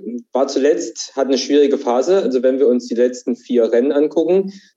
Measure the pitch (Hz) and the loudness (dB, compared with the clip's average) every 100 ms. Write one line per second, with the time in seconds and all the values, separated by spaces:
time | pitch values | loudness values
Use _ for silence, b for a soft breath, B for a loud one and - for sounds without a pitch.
0 | - 120 - 123 135 131 139 - - - | -10 -12 -6 -4 -2 0 0 0 -4 -12
1 | - 139 131 127 - 143 143 139 - 123 | -10 -4 -2 -2 0 2 2 2 0 0
2 | 127 190 151 127 127 131 120 123 - 113 | 2 0 0 0 0 2 2 0 -2 0
3 | 123 123 - 117 - 120 110 117 139 143 | -2 -2 -8 -8 -2 0 2 2 2 0
4 | 151 165 160 190 196 B B | 0 0 0 0 -2 B B